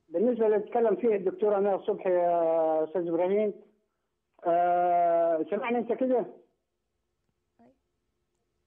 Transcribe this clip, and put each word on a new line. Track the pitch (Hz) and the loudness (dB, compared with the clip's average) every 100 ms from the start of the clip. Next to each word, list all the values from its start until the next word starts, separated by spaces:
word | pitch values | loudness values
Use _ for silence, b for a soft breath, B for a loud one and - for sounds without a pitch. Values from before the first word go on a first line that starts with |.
| _ | _
بالنسبة | 165 220 233 220 | -2 0 0 0
اللي | 214 | 0
اتكلم | 208 240 233 196 | 0 -2 0 0
فيه | 233 208 | 0 0
الدكتور | 185 190 208 202 | -2 -2 0 0
أمير | 202 190 185 | 0 -2 -2
صبحي | 196 - | -4 0
يا | 180 175 170 165 165 160 160 | 0 2 2 2 2 2 0
أستاذ | 156 185 170 | -2 -4 -2
إبراهيم، | 165 180 202 214 - - _ _ _ _ _ _ _ - | -2 0 0 -2 -4 -14 _ _ _ _ _ _ _ -2
آه، | 170 175 175 175 175 175 170 170 165 156 | 2 2 2 2 2 2 2 2 0 -2
سمعني | 202 254 240 | -4 -2 -2
أنت | 226 | -2
كده؟ | 220 262 247 185 - _ _ _ _ _ _ _ _ _ _ _ _ 240 269 _ _ _ _ _ _ _ _ | -2 0 0 -2 -8 _ _ _ _ _ _ _ _ _ _ _ _ _ _ _ _ _ _ _ _ _ _